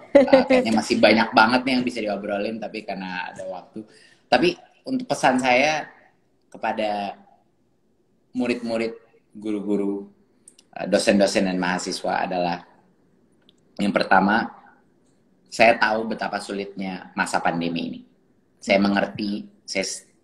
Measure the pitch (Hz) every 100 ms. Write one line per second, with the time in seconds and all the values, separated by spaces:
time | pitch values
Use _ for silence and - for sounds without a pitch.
0 | - 285 254 262 254 254 226 220 - -
1 | 110 110 107 120 110 127 131 127 117 117
2 | 104 101 101 101 107 113 104 107 104 95
3 | 92 90 - - 95 90 - 110 110 -
4 | - _ _ 127 175 - - _ - 131
5 | - 143 147 127 127 123 147 151 - -
6 | _ _ _ _ _ - 113 107 107 104
7 | 101 - _ _ _ _ _ _ _ _
8 | _ _ _ 127 123 117 117 113 113 -
9 | _ _ _ 107 107 104 98 101 98 101
10 | 101 _ _ _ - _ _ - 92 98
11 | 113 101 98 110 95 90 90 92 95 87
12 | 90 90 90 92 87 87 - _ _ _
13 | _ _ _ _ _ _ _ - 98 -
14 | - 95 98 110 117 - - _ _ _
15 | _ _ _ _ _ - 113 117 107 110
16 | 113 104 95 101 - 101 98 - 95 92
17 | - - 92 90 90 82 85 82 82 -
18 | - _ _ _ _ _ - 98 101 98
19 | 95 - 104 104 - _ - 98 92 -
20 | - _